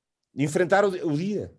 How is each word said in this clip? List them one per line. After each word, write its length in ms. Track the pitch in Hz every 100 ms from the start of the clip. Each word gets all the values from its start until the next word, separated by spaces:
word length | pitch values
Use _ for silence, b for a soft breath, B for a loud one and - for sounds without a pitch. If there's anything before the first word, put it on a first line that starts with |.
| _ _ _
de 100 | -
enfrentar 400 | 143 165 180 196
o, 40 | 202
o 280 | 185 165 147
dia, 360 | 190 196 92